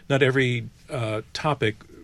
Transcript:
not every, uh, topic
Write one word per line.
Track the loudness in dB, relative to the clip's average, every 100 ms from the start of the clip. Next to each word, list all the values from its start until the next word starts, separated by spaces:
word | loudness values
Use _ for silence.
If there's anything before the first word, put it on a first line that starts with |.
| 0
not | 2
every, | 4 4 2 0 -6 -16 -12
uh, | -8 -6 -6 -8
topic | -6 -2 0 -2 -4 -12 -20